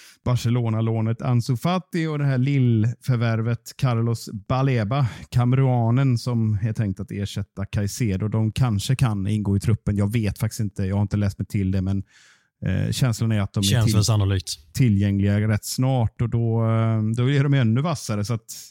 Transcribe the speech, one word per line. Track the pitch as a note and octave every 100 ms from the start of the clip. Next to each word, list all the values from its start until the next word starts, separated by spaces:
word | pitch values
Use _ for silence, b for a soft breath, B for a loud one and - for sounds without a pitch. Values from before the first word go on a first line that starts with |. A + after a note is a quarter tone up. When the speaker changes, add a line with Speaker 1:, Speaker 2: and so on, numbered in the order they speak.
| B B B2
Speaker 1:
Barcelona-lånet | B2 A#2 B2 A2+ A2 A2+ A2+ A2 A#2
Ansu | B2 A#2+ B2 A#2+
Fati | E3+ F#3 - F3 D#3+
och | D3+
det | C#3+
här | C3
lillförvärvet | C3+ C#3 B2 A2 A2+ A#2+ - A#2+ A#2 A2+ A2+ A#2 - -
Carlos | C3 A#2 A#2 A2 - G#2+ -
Baleba, | C3 C3+ A#2+ G2+ C#3 A#2+ B B
kameruanen | B2 B2 C3 C3 B2 A2+ B2 C3+ A#2+
som | B2+ A#2 A2 G2+
är | A2+
tänkt | G#2+ G#2 F#2+
att | F#2+
ersätta | G2+ G2 G#2 G2 - G2
Caicedo, | A2 G2+ - A#2 F#2+ G#2+
de | A2 A2
kanske | - B2+ G2+ - B2+
kan | B2+ G2+ G2
ingå | G#2+ G2+ G2
i |
truppen. | - G2+ - G#2
Jag | G2+
vet | A#2 G#2 -
faktiskt | G#2+ -
inte, | G#2 -
jag | F#2+ G2+
har |
inte | G2+ G#2
läst | G2+ -
mig | F#2+
till | G#2 F#2+
det, | F#2+
men, | F#2 G2 - b b b b - F#2+
eh, | F#2+ G#2+
känslan | A2+ B2+ G#2+ A2+
är | G#2+
att | G2
de | A2
Speaker 2:
Känns | G2 B2
Speaker 1:
är | A2
till-, | G#2+
Speaker 2:
väl |
sannolikt. | G#2+ G#2+ G2 F#2+ - - -
Speaker 1:
tillgängliga | - B2+ G2 G2+ G2 G2+ G#2 G#2+
rätt | G#2 -
snart | - C3 C3 A2 -
och | A#2
då, | A#2 A#2 A2+ A2+
eh, | A2+ A2+ A2 A2 A2+
då | B2
är | C#3+
de | C#3+
ännu | C#3 A2 A#2+
vassare. | E3 C#3+ - G#2 G#2
Så |
att, | A#2 - - -